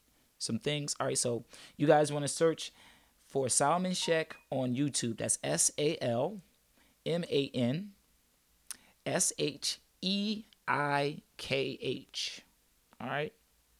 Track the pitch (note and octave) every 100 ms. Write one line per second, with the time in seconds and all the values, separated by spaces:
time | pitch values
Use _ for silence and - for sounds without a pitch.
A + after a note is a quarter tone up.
0 | _ _ _ _ - A#2 - D3 C#3+ -
1 | C3+ C3+ B2 A#2 - - - - C#3+ D3+
2 | D3+ D3 C#3+ - E3 D#3 - - - -
3 | _ _ _ C#3 C3 - C#3+ E3+ F#3 F3+
4 | - D#3+ D#3 - _ C3+ B2+ B2 C#3+ C3
5 | A#2+ A2+ A2+ - C3+ D#3+ - - D3 E3
6 | - A#2 D3+ G#3 - _ _ _ _ _
7 | - E3+ E3+ C#3+ C#3 - A#2+ D3+ G3+ -
8 | _ _ _ _ _ _ _ - - _
9 | - D3 - - D3+ - - - _ _
10 | F3+ G3+ G3+ G#3+ - _ - C3 D3 C#3+
11 | C#3+ D3+ - - - C3+ C3+ - C3+ B2+
12 | - - - - - _ _ _ _ -
13 | A#2+ C3+ D3+ - _ _ _ _